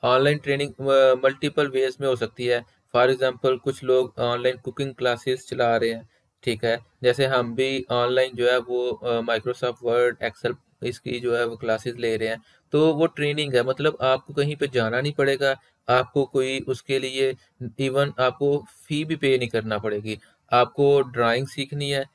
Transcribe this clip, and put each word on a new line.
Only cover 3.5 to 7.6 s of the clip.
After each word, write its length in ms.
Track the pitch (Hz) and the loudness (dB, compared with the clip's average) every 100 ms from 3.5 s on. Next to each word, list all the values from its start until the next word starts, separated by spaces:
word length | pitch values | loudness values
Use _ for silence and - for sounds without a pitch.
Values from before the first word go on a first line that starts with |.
| 131 | 0
कुछ 240 | - 131 | -2 -4
लोग 300 | 127 127 123 - | 2 2 2 -2
ऑनलाइन 380 | 120 120 123 127 | -2 0 -2 -4
cooking 380 | - - 139 131 | -10 -8 -8 -4
classes 520 | 127 120 - 127 - | -2 -2 -2 -4 -6
चला 300 | 131 120 113 | -2 2 2
रहे 120 | 117 | 0
हैं, 200 | 117 113 _ _ _ | -4 -12 _ _ _
ठीक 220 | - 110 117 | -4 -2 -2
है। 140 | 117 _ _ | -2 _ _
जैसे 220 | 123 123 135 | 0 2 2
हम 300 | 131 117 | 2 0
भी 300 | 117 | -2